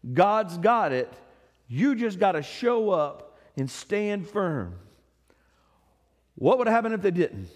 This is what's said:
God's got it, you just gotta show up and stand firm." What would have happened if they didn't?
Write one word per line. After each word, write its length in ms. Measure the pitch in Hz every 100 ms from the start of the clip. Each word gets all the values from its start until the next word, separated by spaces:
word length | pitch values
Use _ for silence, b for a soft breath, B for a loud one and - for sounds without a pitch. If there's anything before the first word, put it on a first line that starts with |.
| -
God's 460 | 127 196 214 196 175
got 340 | 196 233 175
it, 200 | 127 123 - - b b b _
you 280 | 120 262
just 240 | 240 233 185
gotta 240 | 196 160
show 480 | 139 - 240 240 214
up 480 | 175 147 - - b b -
and 140 | 135
stand 580 | - - 208 208 208 170
firm." 500 | 208 185 147 90 90 - _ _ _ _ _ _ _ _ _ _ _ _ _ _
What 240 | - - 262
would 80 | 226
have 80 |
happened 200 | 226 220
if 60 | 220
they 100 | 196
didn't? 380 | 175 165 104 87